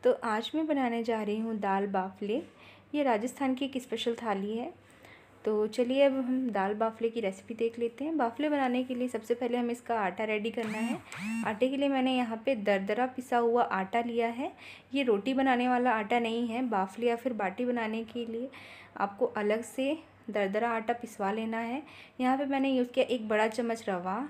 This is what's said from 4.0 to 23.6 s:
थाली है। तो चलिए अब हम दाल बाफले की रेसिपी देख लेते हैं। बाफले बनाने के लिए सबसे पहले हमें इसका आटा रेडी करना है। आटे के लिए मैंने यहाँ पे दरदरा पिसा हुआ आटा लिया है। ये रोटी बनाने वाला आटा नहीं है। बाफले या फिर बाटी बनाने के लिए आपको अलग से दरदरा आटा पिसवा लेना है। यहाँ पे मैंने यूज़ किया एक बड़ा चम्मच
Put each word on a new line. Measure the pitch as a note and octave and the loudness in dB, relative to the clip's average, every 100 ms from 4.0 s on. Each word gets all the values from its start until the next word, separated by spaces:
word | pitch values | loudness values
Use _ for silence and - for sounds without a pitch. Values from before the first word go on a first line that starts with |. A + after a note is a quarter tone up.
| A#3+ A#3 | -2 -2
थाली | A#3 G3 G3+ A3+ | -2 -2 -2 -4
है। | C4+ - - - - - - - | -6 -10 -20 -20 -20 -20 -20 -6
तो | - G#3+ G#3+ | 0 2 0
चलिए | A3 A#3+ C4 | 0 2 6
अब | C#4 | 6
हम | C4+ B3 B3+ B3+ | 4 0 0 0
दाल | G3+ F#3+ | 0 0
बाफले | G#3 A3+ A3 A3+ | 0 0 0 -4
की | A3+ | 0
रेसिपी | G3+ F#3+ - | -4 -4 -12
देख | A3+ A3+ A#3 | -4 -4 -2
लेते | A#3 A#3 | -4 -4
हैं। | D4 D#4+ | -2 0
बाफले | A#3 A#3 D4+ | 0 0 0
बनाने | D4 C4 B3 | 2 2 0
के | B3+ | -2
लिए | B3 B3+ | -2 -2
सबसे | A3+ A3 | -4 -2
पहले | A#3+ B3 B3 | -2 0 0
हमें | A#3+ | -2
इसका | A#3+ - A3+ | -4 -2 0
आटा | F#3+ F#3+ | 0 -2
रेडी | G#3+ G#3+ A3 | -2 -2 -2
करना | A3+ A3 G#3+ | -4 -4 -2
है। | A#3 A#3 - - G3+ A3+ A3 | -2 -4 -8 -8 -6 -2 -2
आटे | G#3 C4 | 0 0
के | C#4 | 2
लिए | C#4 | 2
मैंने | C4+ B3+ B3+ | 2 2 2
यहाँ | A#3+ A3 | 0 -2
पे | - B3+ | 0 0
दरदरा | G#3 G3 F#3+ G#3+ B3+ | 2 2 2 0 0
पिसा | B3+ B3 A#3+ | -2 0 2
हुआ | A#3 A#3 | 4 4
आटा | - F#3+ F#3+ A#3 | 4 2 0 0
लिया | A#3 A#3 A#3 | 0 0 0
है। | A#3 D#4 - - - - | -2 -6 -8 -20 -20 -6
ये | C4+ | 0
रोटी | B3+ G3+ G3 | 4 4 4
बनाने | C4 C4+ B3 B3 | 2 4 4 4
वाला | B3 B3 | 4 4
आटा | A3 G#3 A#3+ | 2 2 2
नहीं | A#3 A3+ A#3+ | 2 0 -2
है। | A3+ B3+ | -2 0
बाफले | G3+ F#3+ - A#3+ | 0 0 0 0
या | A#3 | 2
फिर | C4 | -2
बाटी | A3 F#3+ F#3+ | -2 -2 0
बनाने | B3 A#3+ A3 A3 | 0 0 -2 -4
के | A3+ A#3+ A#3 | -6 -8 -6
लिए | A3+ C4 - - - - - | -6 -8 -10 -18 -20 -18 -4
आपको | G3 G3+ B3+ A3 | -4 0 -2 0
अलग | G#3 A3 | 0 0
से | A#3+ - C4+ D#4+ - - - | -2 -2 -2 -2 -8 -16 -6
दरदरा | G#3 G3 G#3 A#3 | -2 0 2 0
आटा | A3+ A3 | 0 -2
पिसवा | A#3+ A#3 - G3 | -4 -4 -4 -2
लेना | G#3+ A3+ A3+ | -2 -2 -2
है। | A#3 C4 D4+ - - - | -2 -6 -8 -20 -20 0
यहाँ | B3+ C4+ | 2 2
पे | C#4+ | 2
मैंने | C#4 C4+ | 2 2
यूज़ | C4 B3 | 2 2
किया | C4 B3 | 0 0
एक | A#3+ G#3+ | 0 0
बड़ा | G#3+ A3 | 2 2
चम्मच | A3 | 0